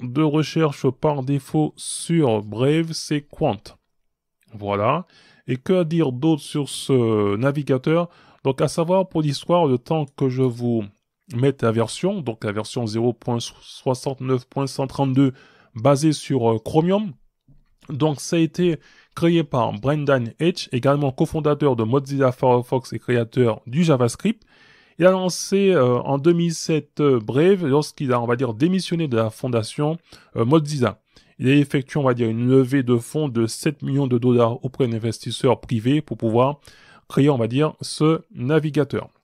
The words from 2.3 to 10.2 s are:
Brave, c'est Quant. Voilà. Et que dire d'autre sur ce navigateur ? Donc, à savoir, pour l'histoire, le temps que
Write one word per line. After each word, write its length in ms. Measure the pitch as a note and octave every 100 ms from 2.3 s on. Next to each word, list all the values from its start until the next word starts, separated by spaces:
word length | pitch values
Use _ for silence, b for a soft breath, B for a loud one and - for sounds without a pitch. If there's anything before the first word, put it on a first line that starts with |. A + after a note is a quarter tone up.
| G#2+
Brave, 480 | G#2 G#2 C3+ D#3 E3
c'est 300 | D3+ - D3
Quant. 420 | - - D3+ G2+ - - _ _ _ _ _ _ _
Voilà. 540 | G#2 G2+ G2+ A2 D#3 - b b b b
Et 120 | C3
que 260 | - F#3
dire 260 | E3 E3+ D3
d'autre 320 | B2 D#3 D#3
sur 260 | - D3+ C3+
ce 680 | - - C3 A2+ G#2+ G2+ G2+
navigateur ? 720 | C3+ C#3+ C#3 C3 D3+ E3 E3+ b b b
Donc, 180 | C3+ C3+
à 40 | D#3
savoir, 420 | - E3 F#3 F#3
pour 140 | E3
l'histoire, 440 | D3+ C#3 - F3 D#3
le 120 | B2
temps 280 | - D#3+ C#3+
que 120 | -